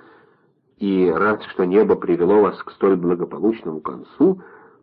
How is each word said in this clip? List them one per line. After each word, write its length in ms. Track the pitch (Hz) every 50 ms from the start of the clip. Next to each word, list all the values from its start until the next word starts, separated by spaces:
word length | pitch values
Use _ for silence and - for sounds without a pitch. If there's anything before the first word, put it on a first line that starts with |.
| - - _ _ _ _ _ _ _ _ _ _ _ _ _
И 340 | _ 104 101 95 92 90 87 80
раз 300 | 82 98 107 107 104 -
что 200 | - - - 95
небо 300 | 90 92 107 107 98 92
привело 460 | 90 - 92 87 85 87 90 101 107
вас 200 | 101 92 - -
к 100 | - -
столь 260 | - _ - 98 95
благополучному 840 | 90 85 87 90 85 87 - - - 87 110 113 113 - 85 78 78
концу, 600 | - - 64 62 - - - - 143 190 190 185 - - - - - - _ _